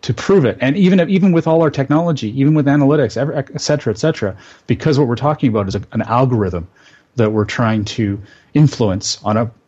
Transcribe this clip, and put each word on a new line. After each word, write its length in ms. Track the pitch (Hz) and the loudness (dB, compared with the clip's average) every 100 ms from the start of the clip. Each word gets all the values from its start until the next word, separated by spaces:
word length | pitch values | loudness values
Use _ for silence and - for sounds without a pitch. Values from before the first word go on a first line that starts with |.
to 120 | - | -6
prove 300 | 123 - 196 | -6 2 2
it. 120 | 127 92 | 2 0
And 160 | 123 151 | -2 2
even, 320 | 185 190 170 | 4 4 2
even 220 | 190 190 | 2 2
with 140 | 165 156 | 2 2
all 160 | 165 | 2
our 80 | 160 | 2
technology, 680 | 143 135 147 170 147 110 113 | 0 -2 0 0 -4 -4 0
even 160 | 139 | 2
with 120 | 156 139 | 2 2
analytics, 500 | 143 139 151 120 - | 2 2 2 0 -2
ev-, 340 | 139 151 135 | -4 -4 -8
et 60 | 147 | -10
cetera, 320 | - 147 - | -4 -2 -2
et 60 | 104 | -2
cetera, 380 | 156 156 101 92 - - - | -2 -2 -6 -8 -18 -20 -6
because 320 | 117 160 135 | -2 0 2
what 100 | 135 | 2
we're 80 | 117 | 0
talking 320 | 139 151 135 | -2 0 0
about 200 | 107 95 | 0 -2
is 60 | |
a, 80 | 98 90 | -4 -6
an 100 | 113 | -6
algorithm 680 | - 117 131 120 98 87 85 _ _ _ _ - | -2 0 2 0 -2 -4 -10 _ _ _ _ -2
that 160 | 110 | 0
we're 120 | 107 | 2
trying 400 | 104 - 117 110 | -2 0 0 0
to 360 | 101 - 107 101 - - _ | -4 -4 -4 -4 -10 -20 _
influence 680 | 147 151 - 110 95 - - | 2 2 2 -2 0 -4 -8
on 120 | 104 107 | -2 -2
a 140 | 113 - | -2 -8